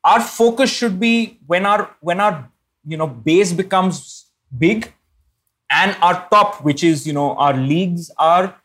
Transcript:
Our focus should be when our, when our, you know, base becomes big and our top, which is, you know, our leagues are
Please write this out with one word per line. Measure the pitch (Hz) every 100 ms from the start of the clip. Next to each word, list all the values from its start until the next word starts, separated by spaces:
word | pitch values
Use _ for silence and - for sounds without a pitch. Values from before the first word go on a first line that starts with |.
Our | 165 226
focus | 233 - 233 233 262
should | - 233 185
be | 233 233 214 _ 139
when | 175
our, | 202 208 - _
when | 160 175
our, | 208 160 117 _ _ _
you | 151 160
know, | 156
base | 117 110 170 196
becomes | 175 190 190 185 156 - - _ _ _ 127
big | 160 226 - _ _ _ _ _ _ _ -
and | 147 196 190
our | 175 175 -
top, | 208 208 -
which | 143 143
is, | 170 151 147
you |
know, | 143 143 -
our | 143
leagues | 131 131 160 185 175 165 -
are | 160 175 185 -